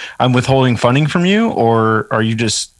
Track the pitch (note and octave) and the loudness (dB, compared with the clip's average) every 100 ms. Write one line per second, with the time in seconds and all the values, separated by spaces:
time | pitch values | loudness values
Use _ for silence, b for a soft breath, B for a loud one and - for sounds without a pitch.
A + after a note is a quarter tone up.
0 | B B B2 B2 A#2 C3+ B2+ A#2 A#2+ C3 | B B 0 0 2 2 2 2 2 2
1 | D3+ F3+ F3 G#3 A3+ - A2+ A2+ A2 A2 | 0 0 0 0 0 0 0 2 2 0
2 | - A2+ A2 A2+ A2+ - - _ | -2 -2 -2 -2 -4 -4 -10 _